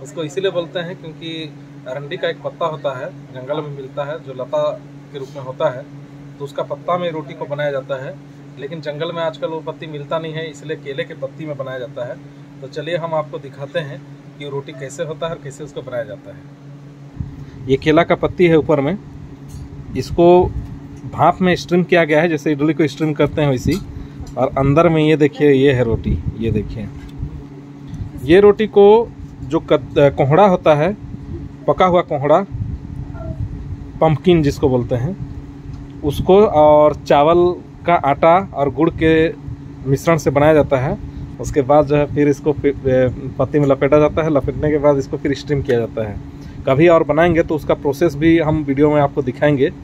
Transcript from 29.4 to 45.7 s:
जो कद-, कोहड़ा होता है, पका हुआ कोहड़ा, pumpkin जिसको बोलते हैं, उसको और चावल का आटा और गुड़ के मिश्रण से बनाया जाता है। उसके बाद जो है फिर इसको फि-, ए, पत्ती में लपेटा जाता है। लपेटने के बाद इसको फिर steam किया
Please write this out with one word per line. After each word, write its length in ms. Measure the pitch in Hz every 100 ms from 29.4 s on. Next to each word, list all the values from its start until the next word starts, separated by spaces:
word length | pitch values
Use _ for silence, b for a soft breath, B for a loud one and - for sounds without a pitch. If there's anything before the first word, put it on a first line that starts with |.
जो 160 | 131 160
कद-, 360 | 156 151 127 156
कोहड़ा 500 | 143 - 143 156 208
होता 280 | 180 170 151
है, 220 | 160 208 - - - - - - -
पका 180 | 147 185
हुआ 160 | 175
कोहड़ा, 440 | 170 147 143 160 196 - - - - - - 339 - - - - - - - -
pumpkin 420 | 160 151 185 175
जिसको 260 | 143 135 147
बोलते 260 | 127 120 127
हैं, 400 | 131 196 - - - - - - - -
उसको 440 | 147 135 - 190 214
और 500 | 151 151 151 151 147
चावल 640 | - 151 147 175 175 160 - - -
का 80 |
आटा 560 | 170 135 139 165 175 196
और 160 | - 143
गुड़ 200 | 127 165
के 400 | - 160 160 160 - - - - - 131
मिश्रण 280 | 135 - 165
से 120 | 165
बनाया 240 | 139 147
जाता 240 | 156 139 135
है। 200 | 135 202 - B B -
उसके 200 | 120 151
बाद 260 | 127 147 143
जो 80 | 147
है 200 | 147 143
फिर 120 | 147
इसको 260 | 139 143
फि-, 340 | 139 143 139 131
ए, 220 | 131 127 120 131 -
पत्ती 200 | 147 151
में 80 | 143
लपेटा 320 | 135 143 151
जाता 240 | 151 151
है। 60 | 160
लपेटने 420 | 143 143 127 147
के 60 | 147
बाद 200 | 143 139
इसको 200 | 139 147
फिर 160 | 151
steam 280 | 139 139 143
किया 180 | 135